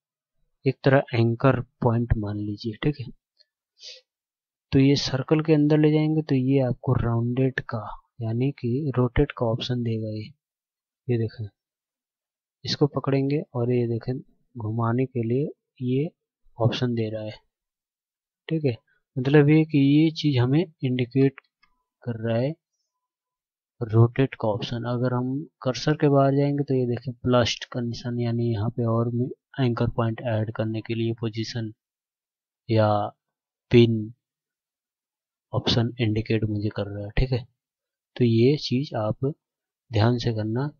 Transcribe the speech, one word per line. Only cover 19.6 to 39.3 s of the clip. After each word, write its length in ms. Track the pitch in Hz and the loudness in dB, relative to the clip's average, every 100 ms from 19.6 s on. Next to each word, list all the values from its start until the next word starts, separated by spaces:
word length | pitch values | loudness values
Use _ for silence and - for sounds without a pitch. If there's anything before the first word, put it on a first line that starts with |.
कि 140 | 156 143 | 4 4
ये 320 | 139 147 160 | 6 6 4
चीज़ 260 | 160 151 127 | 2 0 2
हमें 220 | 123 147 | 2 2
indicate 800 | 185 - 131 127 117 135 135 - _ _ _ _ _ _ | 0 -4 -4 -2 -2 2 2 0 _ _ _ _ _ _
कर 180 | - 110 | -10 -6
रहा 180 | 113 113 | -2 -2
है 140 | 135 165 _ _ _ _ _ _ _ _ _ _ _ - | -2 -6 _ _ _ _ _ _ _ _ _ _ _ -12
rotate 540 | 113 113 117 127 135 | 0 6 6 4 -2
का 140 | - 110 | 0 -4
option। 360 | 104 - 117 120 | -2 -4 -6 -4
अगर 260 | 120 123 | -2 -2
हम 200 | 123 127 139 - _ | -2 -4 -6 -8 _
cursor 320 | 131 123 156 151 | -6 -4 -2 2
के 120 | 147 | 2
बाहर 240 | 139 139 139 | 4 4 2
जाएंगे 280 | 143 143 | 0 0
तो 100 | 143 | 0
ये 120 | 131 120 | 0 0
देखें 260 | 120 147 | -4 -6
प्लस 440 | 120 127 123 117 - - | -6 2 2 2 -2 -8
का 80 | 127 | -8
निशान, 360 | 120 117 123 120 | -6 -6 -6 -4
यानी 320 | 117 117 117 | -2 -2 -2
यहाँ 180 | 107 117 | 0 -2
पे 140 | 123 117 | -2 0
और 220 | 113 120 | 0 0
भी 200 | 117 123 - _ - | -2 -4 -6 _ -2
anchor 300 | 123 117 117 | -2 0 -2
point 280 | - 113 110 123 | 0 -2 -2 -2
add 220 | 110 110 | -2 -2
करने 260 | 113 110 110 | -4 -4 -4
के 120 | - | -6
लिए 180 | 113 113 113 | -4 -4 -4
position 520 | 117 110 110 117 110 - _ _ _ _ _ _ _ _ - | -6 -6 -8 -6 -8 -12 _ _ _ _ _ _ _ _ 0
या 200 | 110 107 104 104 _ _ _ _ _ - | 4 4 2 -2 _ _ _ _ _ 4
pin 420 | 120 117 110 107 - _ _ _ _ _ _ _ _ _ _ _ _ - | 6 6 2 -6 -14 _ _ _ _ _ _ _ _ _ _ _ _ -8
option 400 | 110 - 123 120 123 | -4 0 0 0 -2
indicate 440 | 113 107 107 110 | -2 0 0 -2
मुझे 240 | 107 104 104 | 0 -2 -4
कर 160 | - 101 | -4 -8
रहा 180 | 101 | -8
है, 60 | 101 | -4
ठीक 220 | - 127 | 0 0
है। 120 | 123 - _ _ _ _ _ _ - | 0 -6 _ _ _ _ _ _ 0
तो 80 | |
ये 320 | 120 113 123 147 | 4 6 4 4
चीज़ 360 | - 127 151 117 | 0 -2 -2 -4
आप 280 | 107 - 135 | -4 -2 -4